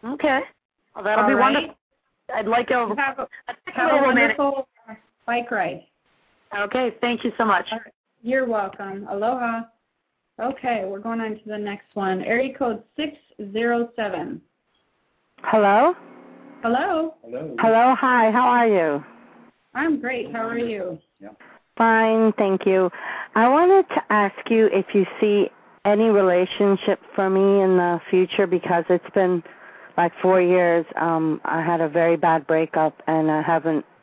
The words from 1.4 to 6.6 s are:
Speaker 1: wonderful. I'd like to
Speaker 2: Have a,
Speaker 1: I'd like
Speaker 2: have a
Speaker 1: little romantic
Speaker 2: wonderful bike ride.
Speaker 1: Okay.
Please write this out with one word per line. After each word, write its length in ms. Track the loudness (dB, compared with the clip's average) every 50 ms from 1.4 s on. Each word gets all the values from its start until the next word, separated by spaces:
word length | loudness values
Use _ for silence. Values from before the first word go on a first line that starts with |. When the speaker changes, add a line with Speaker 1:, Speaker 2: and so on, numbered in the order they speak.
| 4 4 2
Speaker 1:
wonderful. 200 | 0 -2 -4 -14 _ _ _ _ _ _ _ _ _ _ -10
I'd 140 | -8 -6 -2
like 220 | 0 0 0 0 0
to 260 | 0 -2 0 -2 -2
Speaker 2:
Have 220 | -4 -4 -4 -4 -8
a, 80 | -12 -12 -14 -20 _ -16
Speaker 1:
I'd 80 | -16 _ _
like 80 | -12 -4
Speaker 2:
have 160 | -2 0 2
a 40 | 2
Speaker 1:
little 140 | 2 2 2
romantic 280 | 2 2 2 0 0 0
Speaker 2:
wonderful 300 | -2 -2 -2 -4 -8 _ _ _ _ -20 -20 -20 _ _ _ _ _
bike 240 | -4 -4 -4 -4 -6
ride. 320 | -4 -4 -4 -4 -6 -10 _ _ _ _ _ _ _ _ _ _ _ _ _ _ -8
Speaker 1:
Okay. 380 | -6